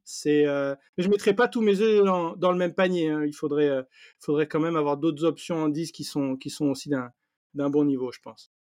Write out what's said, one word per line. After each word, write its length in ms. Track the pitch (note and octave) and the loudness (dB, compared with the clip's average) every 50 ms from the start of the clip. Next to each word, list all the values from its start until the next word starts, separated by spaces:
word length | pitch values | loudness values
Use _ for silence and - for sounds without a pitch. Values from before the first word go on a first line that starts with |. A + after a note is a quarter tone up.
| _ | _
C'est, 420 | - - - - D3+ D3+ D3 D3 | -16 -14 -4 0 2 4 4 4
euh... 280 | C#3+ C#3+ C#3+ C#3 C#3 C#3 - _ _ _ | 4 2 0 -2 -2 -4 -8 _ _ _
mais 80 | - F3+ | -4 0
je 40 | G3 | 0
mettrai 240 | G3+ G3+ - A3 G3+ | 0 2 2 2 2
pas 140 | G#3+ B3 A#3+ | 4 2 2
tous 120 | - A#3+ | 2 2
mes 180 | A3 G#3 G3+ F#3+ | 2 2 4 4
œufs 240 | A3 A3 G#3+ G#3 G3+ | 4 4 6 6 6
dans, 300 | G3 F#3 F3+ E3+ E3 F#3+ | 4 4 0 -2 -4 -4
dans 160 | F#3 F3+ F3+ | 0 0 0
le 40 | F3+ F3+ | 2 2
même 140 | F3+ E3+ - | 0 -2 0
panier, 340 | - F#3 F#3 F3+ F3 D#3+ D#3 | 0 0 2 2 0 0 0
hein. 140 | D3+ D3+ D3+ | 0 0 -2
Il 80 | D3 D3 | -4 -4
faudrait, 340 | - - C#3 D3 D3 D3 C#3+ | -4 -4 -2 0 2 2 2
euh, 140 | C#3 C3 C3 - _ - - - _ _ | 0 -2 -4 -8 _ -20 -20 -20 _ _
faudrait 260 | - - D3 D3+ D#3 | -4 -2 0 0 0
quand 140 | D3+ - D#3 | -2 -2 -2
même 160 | D#3 E3+ E3+ | -2 0 0
avoir 200 | D#3 D3 D3 C#3+ | 0 0 0 -2
d'autres 280 | C#3 D3 E3 D#3 C#3+ E3 | 0 0 -2 -2 0 0
options 320 | E3 D#3+ - - - F3 D#3+ | 0 0 -2 -6 -6 -4 -2
en 60 | D#3 D3+ | -2 -2
dix 220 | D3 D#3+ E3 D3+ | -2 -4 -6 -8
qui 120 | - - C#3+ | -10 -12 -14
sont, 320 | - - D3+ C#3 C3+ C3 | -8 -6 -4 -4 -4 -4
qui 120 | C3 - C#3+ | -6 -8 -12
sont 160 | - - D3+ | -6 -2 -2
aussi 220 | C#3+ C3+ C3+ - C#3+ | -2 -2 -4 -4 -4
d'un, 220 | D3 C3 B2 B2 - _ _ _ _ _ _ _ - | -4 -4 -4 -10 -14 _ _ _ _ _ _ _ -8
d'un 140 | C#3 C#3 C#3+ | -4 -4 0
bon 160 | C#3+ D3+ D3 | 2 2 2
niveau, 260 | C#3+ C#3 B2+ B2+ B2 | 2 0 -2 -4 -8
je 80 | - - | -8 -12
pense. 300 | _ A#2+ A2 - - _ _ _ _ _ | _ -18 -18 -18 -20 _ _ _ _ _